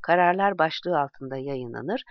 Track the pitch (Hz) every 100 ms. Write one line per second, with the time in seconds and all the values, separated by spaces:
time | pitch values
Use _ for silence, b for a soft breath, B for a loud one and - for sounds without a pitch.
0 | - 175 175 185 196 185 160 - 175 160
1 | 139 - 135 135 139 135 123 117 135 240
2 | B